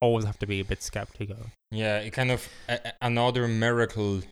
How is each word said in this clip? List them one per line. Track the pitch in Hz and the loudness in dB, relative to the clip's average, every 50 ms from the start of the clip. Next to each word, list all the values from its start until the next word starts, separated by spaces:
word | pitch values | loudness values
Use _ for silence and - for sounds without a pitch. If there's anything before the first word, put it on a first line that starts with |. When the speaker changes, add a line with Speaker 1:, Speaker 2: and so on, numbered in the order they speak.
Speaker 1:
always | 123 117 117 113 110 | 2 2 4 2 2
have | 104 104 - | -2 -2 -4
to | - | -4
be | 101 101 98 | -4 -2 -2
a | 95 | -2
bit | - 98 - | -2 -4 -6
skeptical. | - - - 104 101 - - - 107 98 98 110 113 113 - _ _ - | -6 -6 -6 -6 -8 -8 -8 -10 -10 -8 -10 -12 -12 -14 -16 _ _ -10
Speaker 2:
Yeah, | 107 110 110 107 104 104 | -4 -2 0 0 0 0
it | 107 110 | -2 -4
kind | - 131 131 127 | -2 0 2 2
of, | 123 117 - - - - - - | 2 0 -2 -6 -16 -12 -6 -4
a, | 120 120 - | -4 -4 -4
a, | 117 - - | -8 -8 -2
another | 127 120 120 117 120 123 120 123 120 117 | 0 0 2 4 4 4 4 4 2 2
miracle | 113 110 113 120 120 117 117 - - 107 104 101 98 95 90 - | 2 2 4 4 4 4 2 2 0 0 0 2 0 0 -2 -6